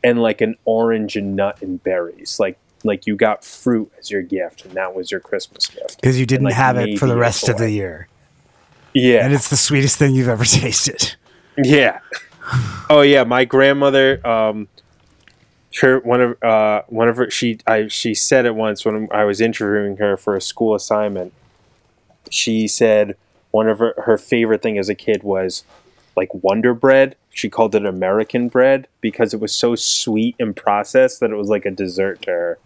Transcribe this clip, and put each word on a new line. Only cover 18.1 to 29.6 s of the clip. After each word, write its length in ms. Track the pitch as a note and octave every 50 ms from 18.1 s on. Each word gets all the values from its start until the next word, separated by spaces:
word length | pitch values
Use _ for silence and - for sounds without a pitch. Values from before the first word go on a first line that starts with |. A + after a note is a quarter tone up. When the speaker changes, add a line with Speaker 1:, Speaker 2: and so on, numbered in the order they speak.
| A2
Speaker 1:
said 320 | - - - D3 C3 B2
it 100 | A#2+ A2+
once 300 | A2 A2 A2 G#2 G2 -
when 240 | A2 G#2+ G#2+ A2 -
I 140 | - G#2+ G#2+
was 160 | G#2 G2+ G2
interviewing 560 | A2+ A2+ A2 - A#2 G2+ G2+ G#2 G#2 G2+ G2 G2
her 180 | G#2+ G#2 G2
for 200 | F#2 - - G2+
a 60 | F#2+
school 340 | - - - - A#2 A2 G#2+
assignment. 580 | G2+ - - A2+ G#2+ G#2+ G#2 G2+ F#2+ F2+ F2+ _ _ _ _ _ _ _ _ _ _ _ _ _ _ _ _ _ _ _ -
She 380 | - - - - A2 A2 A2 G#2+
said 460 | - - B2 A2+ G#2+ G#2+ G#2 G2+ F#2+ _ _ _ _ _ _ _
one 160 | - G#2+ A2 A2
of 120 | A2 G2+
her, 160 | A#2 A#2 - -
her 200 | - A#2 A2 G2+
favorite 440 | - - - A#2 A2+ A2 A2 G#2
thing 160 | - A2+ G#2+ G2+
as 100 | F#2+ G2
a 60 | G#2
kid 280 | - - - A2 G2 G2+
was, 400 | G2+ G2 F#2+ F#2+ F#2 F2+ - - _ _ _ _ _ _ _ _ _ _
like, 140 | - F#2+ - -
Wonder 400 | F#2+ F2 F#2+ G2 A2+ A2+ B2 B2
Bread. 400 | A2+ - C3+ C3+ C3+ C3+ C3+ C3 _ _ _
She 180 | _ - - G#2+
called 240 | - - A2+ G#2+ F#2+
it 100 | G#2+ G2+
American 600 | G2+ F#2 F#2 F#2 F#2 G2 G#2+ A2 - - B2+ A#2+ A#2+
bread 400 | - B2+ B2+ C3+ C3+ C3+ C3 _ _ _
because 320 | - A2+ - - - - -
it 60 | A2
was 120 | G#2+ G#2 -
so 220 | -